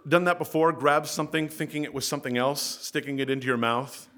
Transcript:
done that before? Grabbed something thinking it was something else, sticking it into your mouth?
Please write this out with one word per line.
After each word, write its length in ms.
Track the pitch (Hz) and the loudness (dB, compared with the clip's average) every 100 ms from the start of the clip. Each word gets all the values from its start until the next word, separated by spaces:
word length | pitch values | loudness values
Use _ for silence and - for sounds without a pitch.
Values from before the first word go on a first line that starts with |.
| 143 | 2
done 160 | 175 | 4
that 140 | 180 175 | 4 0
before? 340 | 160 160 160 | 0 4 4
Grabbed 340 | 139 143 147 151 | 4 4 4 2
something 420 | - 151 160 151 | -4 -2 -2 -2
thinking 360 | - 151 147 | -4 -6 -6
it 100 | 143 | -6
was 120 | 131 - | -4 -4
something 300 | 143 131 123 | -4 -2 0
else, 260 | 131 143 | 0 0
sticking 580 | - - - 151 139 139 | -4 -8 -6 -6 -4 -2
it 100 | 135 | -2
into 160 | 135 127 | 0 0
your 100 | 120 | 2
mouth? 520 | 117 120 135 - - | 2 0 -4 -12 -20